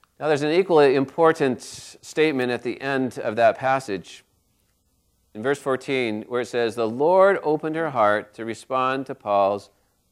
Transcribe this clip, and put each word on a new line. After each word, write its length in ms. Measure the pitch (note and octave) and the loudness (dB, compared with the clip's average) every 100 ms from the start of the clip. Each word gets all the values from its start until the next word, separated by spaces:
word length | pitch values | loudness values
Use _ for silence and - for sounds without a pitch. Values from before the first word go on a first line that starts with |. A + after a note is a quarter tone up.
| _ _ | _ _
Now, 100 | C#3+ | -2
there's 140 | D3 | 0
an 80 | D3+ | 2
equally 440 | E3 G3 E3 C#3+ | 0 4 6 6
important 680 | C3+ C3+ - E3 D#3+ C#3 B2 | 4 0 2 2 4 0 -2
statement 880 | - - - - - - D#3 C3+ B2 | -8 -18 -20 -20 -12 0 0 0 -2
at 100 | A#2+ | -4
the 160 | B2+ G2+ | -6 -8
end 360 | C3+ C3+ C3 C#3 | -4 -2 -4 -4
of 180 | B2+ A2 | -6 2
that 200 | A#2 G#2 | 2 2
passage 680 | C3 C3+ C3 G2 - - _ _ _ _ _ _ _ _ _ _ _ | -2 -2 -4 -8 -10 -20 _ _ _ _ _ _ _ _ _ _ _
in 100 | G#2+ | -8
verse 160 | A#2+ C#3+ | -4 -2
fourteen, 680 | - C3 - C3 A#2+ G#2+ G#2+ | -2 -4 -2 -2 -2 -4 -6
where 140 | A#2+ | -6
it 60 | A2+ | -4
says, 260 | B2 A#2 | -2 -2
"The 140 | A2 A2+ | -2 -4
Lord 500 | A#2 D3+ F#3 G3 F#3+ | 0 2 4 4 4
opened 340 | D3+ D3+ D#3+ D#3 | 0 -2 -2 -4
her 120 | D#3+ | -4
heart 460 | C3 G#2 G#2 G#2 | 2 2 2 -4
to 100 | - | -12
respond 600 | A2+ A2 - C3 B2+ C3 C3 | -10 -10 -6 -2 -2 -2 -6
to 80 | |
Paul's 560 | C3+ G#2+ G2+ G2 G2+ - _ _ _ _ | -10 -2 2 2 0 -6 _ _ _ _